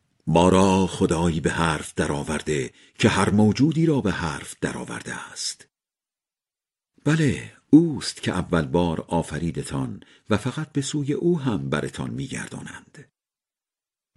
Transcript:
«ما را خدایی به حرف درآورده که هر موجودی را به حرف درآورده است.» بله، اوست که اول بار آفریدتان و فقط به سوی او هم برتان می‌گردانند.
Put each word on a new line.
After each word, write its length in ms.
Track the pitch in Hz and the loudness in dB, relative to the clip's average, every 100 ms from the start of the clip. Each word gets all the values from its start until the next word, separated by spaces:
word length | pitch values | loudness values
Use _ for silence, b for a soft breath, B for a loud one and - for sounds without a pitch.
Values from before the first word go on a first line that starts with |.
| _ _ - | _ _ 2
«ما 220 | 82 90 | 4 6
را 380 | 92 95 95 90 | 6 6 4 2
خدایی 520 | - 92 82 87 80 | 0 0 2 0 0
به 120 | 85 | -2
حرف 420 | 80 82 76 - - | 0 0 -2 -6 -4
درآورده 760 | 78 71 71 - - 71 - b b - | -4 -4 -4 -6 -4 -4 -4 b b 0
که 120 | 113 | 2
هر 200 | 95 98 | 4 2
موجودی 560 | 104 107 101 143 151 165 | 4 4 4 2 4 2
را 160 | 139 | 2
به 100 | 98 | 0
حرف 440 | 82 82 69 - - | -2 -6 -6 -12 -8
درآورده 720 | - 64 64 73 - - - | -8 -6 -10 -12 -10 -12 -12
است.» 360 | - - - - _ _ _ _ _ _ _ _ _ _ _ _ _ | -10 -10 -12 -20 _ _ _ _ _ _ _ _ _ _ _ _ _
بله، 480 | - 160 147 73 - - _ | 0 2 2 0 -6 -20 _
اوست 520 | 147 170 123 - - | 6 6 0 -8 -6
که 100 | - | -4
اول 300 | 87 85 85 | -2 0 0
بار 440 | 71 80 87 80 - | 2 2 2 -2 -2
آفریدتان 960 | 82 - 76 82 69 67 69 65 98 b b _ | -2 -2 -4 -4 -6 -6 -6 -6 -8 b b _
و 80 | 107 | -2
فقط 340 | 160 156 156 | -2 -6 -4
به 100 | 147 | -4
سوی 320 | 135 151 139 | -4 -4 -2
او 260 | 143 170 175 | 0 2 2
هم 300 | 131 101 69 | 0 -2 -2
برتان 400 | 73 - - 67 | -4 -4 -8 -8
می‌گردانند. 1000 | 113 - - - - - - - - - _ _ _ _ _ _ _ _ _ _ | -8 -8 -10 -12 -12 -14 -18 -20 -20 -20 _ _ _ _ _ _ _ _ _ _